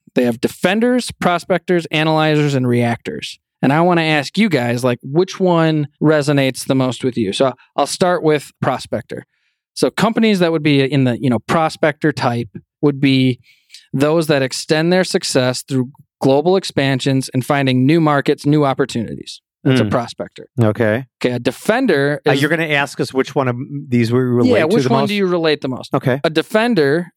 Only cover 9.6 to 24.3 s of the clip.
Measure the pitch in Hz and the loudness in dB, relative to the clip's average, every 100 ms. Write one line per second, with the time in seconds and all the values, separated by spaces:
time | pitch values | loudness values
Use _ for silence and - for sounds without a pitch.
9.6 | _ - 135 - 214 233 226 196 170 165 | _ -4 -4 0 -2 2 2 2 2 0
10.6 | 151 139 135 143 127 113 139 113 - 170 | 2 2 2 2 0 0 0 -2 0 0
11.6 | 160 - 160 - 156 - 135 120 117 - | 0 -2 -4 -2 -2 -2 -2 -4 -6 -12
12.6 | - _ 147 139 139 131 131 123 _ _ | -20 _ -2 0 2 2 2 0 _ _
13.6 | _ - _ 139 147 170 156 143 131 - | _ -20 _ -2 0 0 0 0 0 -4
14.6 | - 156 165 180 175 185 - 139 127 127 | -2 0 2 2 0 -2 -2 0 0 -2
15.6 | - 131 127 - _ _ 135 139 165 190 | -4 -4 -4 -8 _ _ 2 4 4 0
16.6 | - - 135 131 139 135 - 131 - 143 | 0 -2 0 0 0 -2 -2 -4 -2 0
17.6 | 135 127 131 170 156 143 143 143 143 151 | 0 2 2 2 2 2 0 0 0 2
18.6 | 139 127 135 120 104 71 - - _ _ | 2 0 -2 -4 -8 -10 -14 -20 _ _
19.6 | - 127 107 139 - - - - - - | 0 2 2 -2 -4 -10 -14 -16 -10 -2
20.6 | 107 104 110 113 131 - 127 123 123 - | 0 2 0 0 -4 -4 -4 -2 -4 -4
21.6 | - 233 262 147 143 147 151 139 147 165 | -2 0 2 2 0 -2 0 0 0 0
22.6 | 160 143 143 - 139 131 127 151 131 120 | 0 -2 -2 -4 -4 -2 -2 0 -2 -2
23.6 | 131 143 147 123 113 123 127 | -8 -12 -2 0 2 0 0